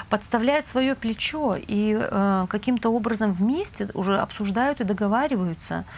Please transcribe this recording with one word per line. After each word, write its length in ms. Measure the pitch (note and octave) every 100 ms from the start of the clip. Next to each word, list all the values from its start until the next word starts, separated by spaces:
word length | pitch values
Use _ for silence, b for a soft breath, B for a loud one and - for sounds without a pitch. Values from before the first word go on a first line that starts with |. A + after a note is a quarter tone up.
| -
Подставляет 560 | G#3+ - A#3+ A#3+ D4 D4
своё 260 | B3+ C4
плечо 640 | C4+ A3+ A3 - D#4 C#4+ F#3
и, 420 | - G#3 G#3+ G#3+
э, 460 | - G3+ G3 F#3+ F#3
каким-то 420 | G#3 A#3 B3 A#3
образом 400 | A#3 A3 G#3+ G#3+
вместе 560 | F3+ G#3 D4+ G#4 - G3+
уже 220 | - F#3+ G3
обсуждают 600 | - - G3+ G3+ C4 C#4+
и 40 |
договариваются. 1000 | G3+ G3 G3+ A3 D4+ B3 F3+ E3 - E3 F3